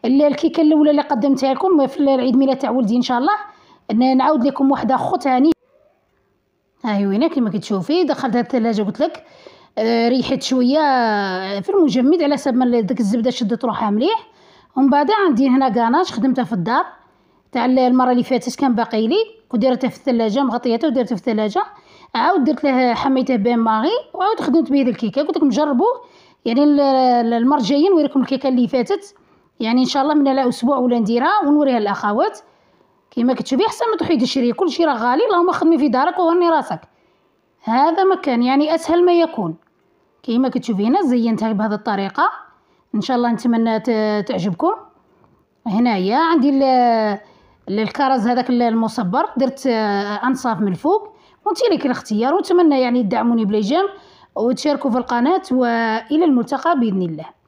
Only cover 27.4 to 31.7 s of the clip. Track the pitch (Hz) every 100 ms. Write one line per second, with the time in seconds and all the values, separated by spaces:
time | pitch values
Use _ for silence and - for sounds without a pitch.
27.4 | 240 294 202 285 359 349 294 269 - 262
28.4 | 269 254 240 262 220 403 - _ _ _
29.4 | _ _ 220 247 254 277 285 302 269 262
30.4 | 254 - 240 277 247 240 208 233 294 415
31.4 | 294 294 277